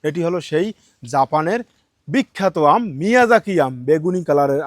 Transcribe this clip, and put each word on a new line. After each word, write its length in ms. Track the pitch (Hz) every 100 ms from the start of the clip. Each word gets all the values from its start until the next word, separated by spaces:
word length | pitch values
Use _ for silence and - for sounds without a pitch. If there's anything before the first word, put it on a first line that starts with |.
এটি 160 | 156 151
হলো 140 | 170 180 151
সেই 180 | 156 202 - _ _
জাপানের 560 | 120 143 160 151 160 226 233 _ _ _ -
বিখ্যাত 500 | 233 - - 190 170 147
আম, 80 | 185 233 135
মিয়াজাকি 540 | 185 247 233 226 185 180 135
আম, 80 | 127 123
বেগুনি 340 | 156 165 185 165
কালারের 340 | 143 143 139